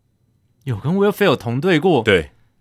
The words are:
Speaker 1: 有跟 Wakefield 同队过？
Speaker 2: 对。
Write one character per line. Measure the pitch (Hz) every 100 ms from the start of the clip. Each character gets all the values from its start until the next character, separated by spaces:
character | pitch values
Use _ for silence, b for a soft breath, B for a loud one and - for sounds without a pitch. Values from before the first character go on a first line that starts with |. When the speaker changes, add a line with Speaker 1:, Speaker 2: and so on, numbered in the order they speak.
| _ _ _ _ _ _
Speaker 1:
有 | 135 107
跟 | 135 196
Wakefield | 202 196 202 127
同 | 120 120
队 | 180 160
过？ | 143 139
Speaker 2:
对。 | 107 92 73 _ _ _